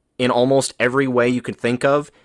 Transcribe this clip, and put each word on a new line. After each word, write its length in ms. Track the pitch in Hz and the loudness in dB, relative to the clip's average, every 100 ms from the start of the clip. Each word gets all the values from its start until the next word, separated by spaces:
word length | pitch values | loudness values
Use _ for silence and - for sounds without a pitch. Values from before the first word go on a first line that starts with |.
| _ - | _ -4
in 120 | 123 | -2
almost 440 | 120 127 139 127 - | 0 2 2 0 -2
every 300 | 120 131 135 | -2 0 0
way 200 | 123 120 | 0 0
you 140 | 123 | 0
could 160 | 123 104 | -6 -6
think 260 | 117 123 | -4 -2
of, 280 | 139 143 147 _ | 0 0 -2 _